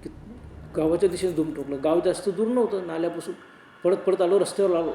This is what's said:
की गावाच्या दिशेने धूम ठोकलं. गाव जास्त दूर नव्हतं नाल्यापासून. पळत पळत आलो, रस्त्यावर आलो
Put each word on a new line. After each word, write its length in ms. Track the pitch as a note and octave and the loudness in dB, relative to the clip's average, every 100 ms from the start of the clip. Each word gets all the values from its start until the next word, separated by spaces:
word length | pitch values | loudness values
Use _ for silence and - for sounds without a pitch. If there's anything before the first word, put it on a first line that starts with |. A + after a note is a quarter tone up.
की 40 | - - - A3+ - - - - | -16 -16 -18 -18 -18 -18 -10 -2
गावाच्या 320 | D#3 E3+ G3 | 0 4 2
दिशेने 240 | F3 F#3 | 2 -4
धूम 220 | D#3+ D#3 | 0 -2
ठोकलं. 220 | D3+ C#3 C#3 | -2 -6 -2
गाव 160 | D3+ E3 | 2 2
जास्त 240 | F3+ E3+ - | 2 -2 -2
दूर 200 | F3+ A3 | -2 0
नव्हतं 380 | B3 A3 G3 F3+ | 2 0 0 -4
नाल्यापासून. 480 | D#3+ E3+ E3 - F3 - - - - | -4 -4 -4 -10 -12 -14 -20 -20 -2
पळत 120 | F3 F#3 | 0 2
पळत 240 | G3 F#3 | 2 2
आलो, 180 | F3 G3 | 4 4
रस्त्यावर 380 | F3+ - G3 E3+ | 2 2 2 2
आलो 160 | E3 | 0